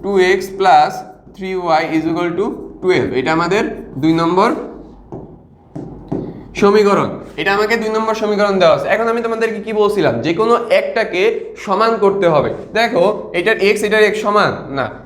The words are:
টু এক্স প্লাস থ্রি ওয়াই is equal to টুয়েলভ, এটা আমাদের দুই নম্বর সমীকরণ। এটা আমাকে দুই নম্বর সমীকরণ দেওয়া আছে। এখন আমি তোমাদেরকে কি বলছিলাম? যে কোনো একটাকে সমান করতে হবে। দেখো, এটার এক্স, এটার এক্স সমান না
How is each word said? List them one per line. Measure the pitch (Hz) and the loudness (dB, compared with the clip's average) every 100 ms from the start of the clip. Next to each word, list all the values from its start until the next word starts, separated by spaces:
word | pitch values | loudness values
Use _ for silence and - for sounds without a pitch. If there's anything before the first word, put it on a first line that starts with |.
টু | 185 202 185 | 0 2 4
এক্স | 190 196 190 | 2 -2 0
প্লাস | 190 151 151 - - - - - | 4 6 4 -2 -14 -18 -20 -12
থ্রি | 190 185 | -8 -6
ওয়াই | 175 160 165 160 | 0 0 0 -2
is | 156 | -2
equal | 170 175 175 | -2 -2 -2
to | 220 - - - | -4 -6 -14 -6
টুয়েলভ, | 185 175 107 120 | 0 2 2 -2
এটা | 131 160 | 0 0
আমাদের | 170 202 160 - - 135 | 2 0 0 -6 -12 -2
দুই | 156 165 | 2 2
নম্বর | 165 185 220 311 - - - - - - - - - - - - - - - - - - - - | 2 2 2 0 -8 -14 -20 -20 -18 -16 -16 -20 -20 -20 -18 -14 -14 -16 -8 -8 -8 -12 -14 2
সমীকরণ। | 202 214 202 190 139 - - - | 4 4 4 2 0 -6 -14 -6
এটা | 170 202 | -2 0
আমাকে | 214 226 | 0 0
দুই | 214 220 | 0 -2
নম্বর | 220 214 | -2 -2
সমীকরণ | 214 202 208 196 | -2 0 0 4
দেওয়া | 170 147 | 4 4
আছে। | - 202 | 2 0
এখন | 226 | 0
আমি | 233 226 | -2 -4
তোমাদেরকে | 226 226 208 208 | -2 -4 -4 -6
কি | 208 | 0
বলছিলাম? | 202 208 151 117 156 | 2 2 0 0 -2
যে | 170 | 0
কোনো | 226 233 - 185 | 2 0 2 0
একটাকে | - - 208 175 208 - - - - | 2 -2 -2 0 0 0 -8 -12 -4
সমান | 190 226 226 | 0 0 2
করতে | 202 196 175 | 2 2 2
হবে। | 151 117 - - 214 | 2 0 -6 -6 -2
দেখো, | 233 - 202 208 - - | 0 2 2 0 -4 -2
এটার | 175 220 196 | 0 2 2
এক্স, | 214 214 | 2 2
এটার | 214 208 | 4 4
এক্স | 208 208 | 2 0
সমান | 208 165 - 123 139 | 2 2 -2 -8 -6
না | 117 104 | -6 -8